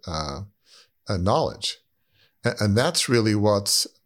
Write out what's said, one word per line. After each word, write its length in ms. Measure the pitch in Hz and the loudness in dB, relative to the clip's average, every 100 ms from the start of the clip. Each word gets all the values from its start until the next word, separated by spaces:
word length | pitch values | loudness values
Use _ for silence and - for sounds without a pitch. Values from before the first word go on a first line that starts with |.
| - | -8
uh, 360 | 80 76 69 101 _ _ - _ _ - | -6 -6 -8 -12 _ _ -20 _ _ -6
uh, 80 | 98 | -2
knowledge. 640 | 90 135 110 - - - _ _ _ _ _ _ | 0 0 0 -4 -10 -10 _ _ _ _ _ _
A-, 100 | - - | -4 0
and 160 | 107 101 | 2 2
that's 320 | 143 - - | 2 0 2
really 260 | 123 110 | 2 2
what's, 520 | 104 104 101 101 - - _ | 2 2 2 0 -2 -2 _